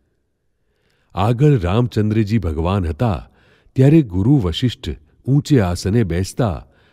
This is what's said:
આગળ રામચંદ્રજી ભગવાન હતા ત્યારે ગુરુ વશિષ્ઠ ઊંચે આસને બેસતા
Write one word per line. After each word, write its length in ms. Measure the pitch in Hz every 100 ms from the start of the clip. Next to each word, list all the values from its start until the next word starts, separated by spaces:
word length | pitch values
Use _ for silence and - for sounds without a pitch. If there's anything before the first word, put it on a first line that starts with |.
| _ _ _ _ _ _ _ _ _ _ _
આગળ 440 | - 107 117 151 127
રામચંદ્રજી 800 | 85 107 120 110 107 110 101 113
ભગવાન 480 | 87 76 85 101 82
હતા 440 | 78 120 71 - _ _ _ _
ત્યારે 280 | - 139 165
ગુરુ 360 | 117 90 110 143
વશિષ્ઠ 520 | 90 - 123 - - 67 _ _
ઊંચે 360 | - 143 - 135
આસને 440 | 90 90 95 117
બેસતા 600 | 92 85 95 - 110 65 - _ _